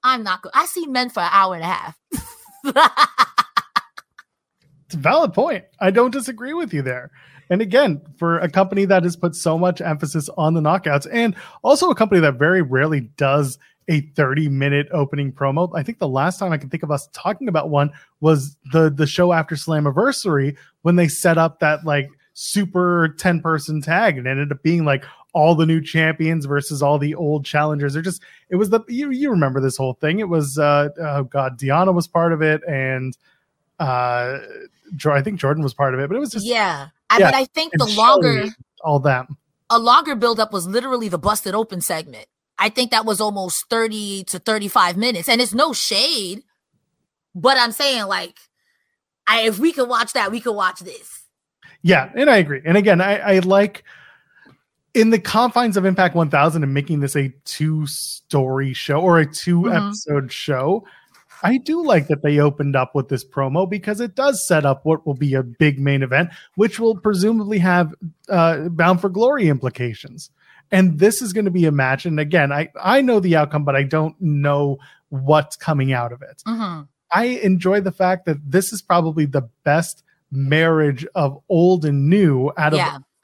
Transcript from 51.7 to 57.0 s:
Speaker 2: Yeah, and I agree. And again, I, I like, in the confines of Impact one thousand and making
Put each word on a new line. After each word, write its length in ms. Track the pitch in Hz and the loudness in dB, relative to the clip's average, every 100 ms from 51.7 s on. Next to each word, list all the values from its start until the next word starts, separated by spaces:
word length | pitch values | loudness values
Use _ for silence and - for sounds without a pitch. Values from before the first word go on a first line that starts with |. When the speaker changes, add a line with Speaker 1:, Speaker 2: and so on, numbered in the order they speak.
| _ | _
Speaker 2:
Yeah, 300 | 170 170 131 - | 4 4 2 0
and 140 | 294 | 4
I 80 | 226 | 4
agree. 240 | 156 139 | 4 -2
And 140 | 156 185 | 2 2
again, 240 | 202 175 | 4 4
I, 160 | 190 202 | 2 0
I 220 | 208 190 | 2 2
like, 440 | 180 196 208 - _ - - _ _ _ _ _ _ _ _ | 4 2 2 -2 _ -20 -20 _ _ _ _ _ _ _ _
in 160 | - 220 | 2 4
the 100 | 226 | 4
confines 580 | 175 220 247 233 240 196 | 0 0 0 2 0 0
of 80 | 190 | 0
Impact 300 | 185 180 170 | 2 2 2
one 140 | 160 | 0
thousand 340 | 143 147 160 | 2 2 2
and 100 | 143 | -2
making 260 | 139 143 156 | -2 -2 -2